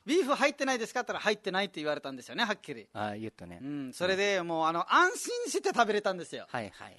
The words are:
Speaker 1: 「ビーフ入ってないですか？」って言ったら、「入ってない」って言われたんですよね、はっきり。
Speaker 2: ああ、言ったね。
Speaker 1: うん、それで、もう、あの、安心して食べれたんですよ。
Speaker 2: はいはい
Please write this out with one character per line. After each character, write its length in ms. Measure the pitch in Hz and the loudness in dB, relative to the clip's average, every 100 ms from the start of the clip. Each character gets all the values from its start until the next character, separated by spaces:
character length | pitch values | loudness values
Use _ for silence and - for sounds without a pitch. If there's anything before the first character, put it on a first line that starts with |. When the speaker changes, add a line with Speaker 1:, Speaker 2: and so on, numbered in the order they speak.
| 208 | 0
Speaker 1:
「ビ 140 | 349 | 2
ー 20 | |
フ 100 | 269 | 4
入 160 | 262 285 | 4 4
っ 40 | |
て 100 | 285 | 2
な 100 | 269 | 0
い 60 | 247 | 0
で 60 | 220 | -2
す 80 | |
か？」 80 | 254 | -4
っ 20 | |
て 80 | 233 | -4
言 60 | 175 | -2
っ 20 | |
た 0 | |
ら、 0 | 202 | 0
「入 60 | |
っ 40 | 214 | 0
て 140 | 196 | 0
な 100 | 180 | 0
い」 40 | 202 | 0
っ 0 | |
て 140 | 165 | -2
言 60 | 151 | -2
わ 40 | |
れ 60 | 143 | -2
た 100 | 139 | -4
ん 60 | 131 | -10
で 80 | |
す 60 | - | -8
よ 60 | 156 | -2
ね、 100 | 226 | -2
は 80 | |
っ 80 | 190 | -2
き 120 | - | -6
り。 140 | 117 - | -12 -10
Speaker 2:
あ 140 | 107 104 | -6 -4
あ、 100 | 104 | -4
言 140 | 110 | -8
っ 20 | |
た 120 | - 87 | -10 -14
ね。 140 | 87 | -12
Speaker 1:
う 40 | 135 | -8
ん、 280 | 147 131 | -8 -8
そ 140 | 123 180 | -2 0
れ 80 | 190 | 2
で、 260 | 202 196 | 2 2
も 200 | 170 165 | 0 0
う、 20 | 160 | 2
あ 40 | |
の、 220 | 170 - | 2 4
安 180 | 269 359 466 | 6 6 2
心 320 | - 480 440 | -4 -4 -2
し 120 | 349 | -2
て 100 | 381 240 | 2 4
食 120 | 220 | 4
べ 60 | 208 | 2
れ 60 | |
た 120 | 208 | 0
ん 40 | 175 | -2
で 60 | |
す 100 | 156 | -6
よ。 140 | 127 - | -10 -6
Speaker 2:
は 120 | 123 | -6
い 80 | 101 | -6
は 200 | - | -10
い 80 | 104 | -18